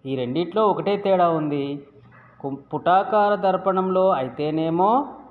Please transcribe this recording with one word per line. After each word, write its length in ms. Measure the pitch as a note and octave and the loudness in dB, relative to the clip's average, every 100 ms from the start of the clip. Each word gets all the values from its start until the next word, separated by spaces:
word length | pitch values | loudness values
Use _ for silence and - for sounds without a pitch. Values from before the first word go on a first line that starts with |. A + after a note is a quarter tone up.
| C3+ | -6
ఈ 100 | C3 | -6
రెండిట్లో 500 | B2 C#3+ F3 G#3+ G#3+ | -4 -4 -2 0 2
ఒకటే 300 | F3 F3+ G3+ | 2 -2 -2
తేడా 340 | G3+ F#3 E3+ | 0 2 2
ఉంది. 560 | D#3+ D3+ C#3+ C#3 C#3+ - - - - - _ | 2 -2 -4 -4 -8 -12 -20 -20 -20 -20 _
కు-, 180 | C#3+ C#3 - | -10 -10 -8
పుటాకార 600 | D3+ E3+ F#3 G3 G#3+ G#3 | -4 2 2 4 2 2
దర్పణంలో 760 | G#3 F#3+ F#3 F#3+ F#3 F#3 F#3 F#3+ | 2 0 0 0 0 0 2 2
అయితేనేమో 1000 | D#3 C3 B2 D3 D#3 D#3+ E3 G3 B3 C#4+ - - | 2 -2 -4 -4 -2 -2 2 2 2 -2 -14 -20